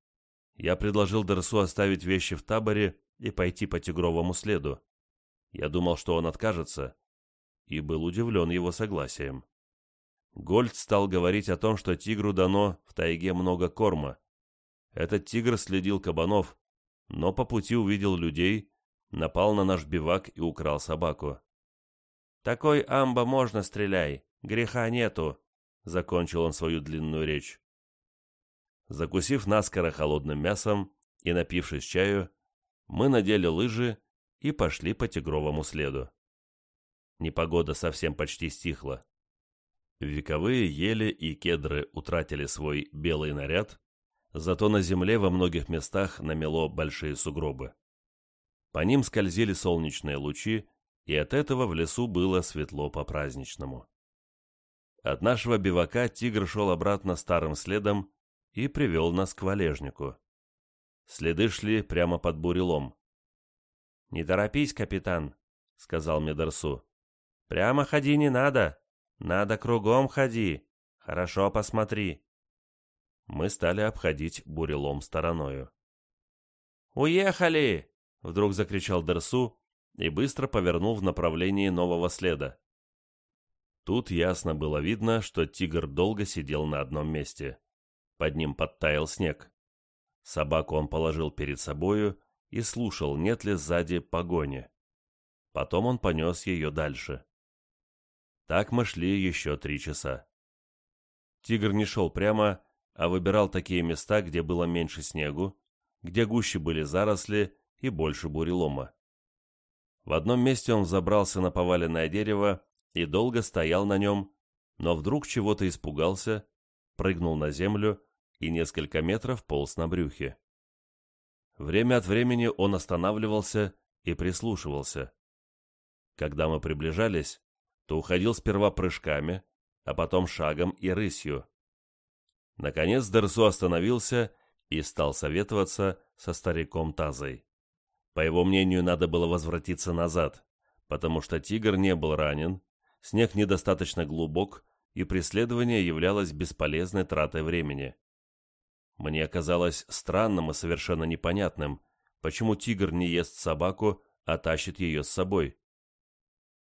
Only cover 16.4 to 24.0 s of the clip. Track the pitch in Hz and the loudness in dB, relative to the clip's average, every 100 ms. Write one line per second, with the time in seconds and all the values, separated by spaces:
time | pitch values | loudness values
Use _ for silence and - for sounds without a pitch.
16.4 | 87 - _ _ _ _ - - 87 98 | 0 -6 _ _ _ _ -12 -2 0 0
17.4 | 127 117 92 117 98 104 101 90 82 76 | 0 -2 0 2 2 2 2 2 0 2
18.4 | 90 107 - _ _ _ _ - 78 82 | 0 0 -4 _ _ _ _ -4 -2 2
19.4 | 101 104 95 92 73 82 78 95 - - | 4 4 4 2 0 -2 2 0 -2 -4
20.4 | 82 76 78 73 - 80 85 73 73 69 | -4 -2 -2 -2 -4 -2 -2 -2 -6 -10
21.4 | _ _ _ _ _ _ _ _ _ _ | _ _ _ _ _ _ _ _ _ _
22.4 | - 117 151 147 - 135 131 123 120 131 | -4 0 4 4 4 2 2 2 2 2
23.4 | 123 107 95 104 104 95 | 0 -2 -4 -2 0 2